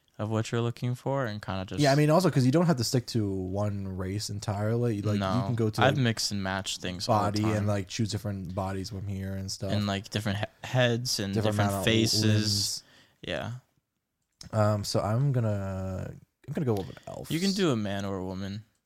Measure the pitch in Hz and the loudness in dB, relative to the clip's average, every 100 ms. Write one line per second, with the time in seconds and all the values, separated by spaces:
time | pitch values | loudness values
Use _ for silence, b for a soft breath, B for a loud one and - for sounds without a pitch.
0 | b - 107 110 110 120 117 - 123 123 | b -8 -2 -2 -2 -2 -2 -2 -4 -4
1 | 131 135 120 104 - 95 95 95 143 143 | -4 -2 -2 -6 -6 -6 -4 0 4 4
2 | 151 160 180 139 127 160 175 135 110 123 | 6 6 4 4 4 4 4 2 2 0
3 | - 117 101 95 92 98 104 101 95 92 | 0 -2 0 -2 -2 -2 -2 -4 -6 -6
4 | 95 101 - 101 - 101 107 117 120 104 | -4 -4 -6 -6 -4 -2 0 2 0 0
5 | 104 104 95 95 98 117 110 - 127 139 | 0 0 2 0 0 2 0 4 4 4
6 | 120 110 - 101 95 95 92 - 90 90 | 2 2 -2 -2 -2 -4 -4 -6 -6 -4
7 | 107 107 101 104 107 107 104 104 92 - | 2 2 2 0 0 0 0 -2 -4 -4
8 | 107 104 104 98 90 95 95 98 95 98 | -2 -2 -4 -6 -6 -4 -4 -4 -6 -8
9 | 98 98 95 98 95 - 98 104 104 98 | -6 -6 -6 -6 -8 -6 -2 0 0 -2
10 | - 104 104 98 107 _ - 127 120 117 | -2 -2 0 -2 -4 _ -2 4 4 4
11 | 127 - 98 101 107 107 104 98 101 113 | 0 -2 -2 0 2 2 2 2 4 4
12 | 113 110 110 107 107 101 101 - - b | 4 4 4 4 2 0 -2 -4 -12 b
13 | b b - 78 95 123 _ _ _ _ | b b -6 -4 -4 -8 _ _ _ _
14 | _ _ _ - - 113 104 107 101 - | _ _ _ -20 -4 2 2 2 0 0
15 | 98 113 143 127 113 101 95 95 95 95 | 0 2 2 2 2 0 -4 -4 -4 -6
16 | - - - _ - 156 131 101 73 - | -8 -12 -18 _ -8 -2 0 0 -2 -10
17 | - - - 156 196 196 175 117 101 101 | -14 -12 -4 -2 0 2 2 2 0 -2
18 | 101 98 92 92 98 104 - _ | -4 -4 -4 -6 -6 -8 -12 _